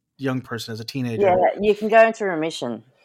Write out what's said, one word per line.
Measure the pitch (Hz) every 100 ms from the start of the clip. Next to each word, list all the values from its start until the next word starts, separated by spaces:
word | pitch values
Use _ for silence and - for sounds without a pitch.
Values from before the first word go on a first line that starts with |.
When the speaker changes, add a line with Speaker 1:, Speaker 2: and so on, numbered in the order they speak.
| _ _
Speaker 1:
young | 135 131
person, | 107 117 -
as | 110
a | 113
teenager. | 139 123 113
Speaker 2:
Yeah, | 196 180 175 -
you | 208 202
can | 214
go | 226
into | 226 220 202
remission. | 160 160 - 123 113 - _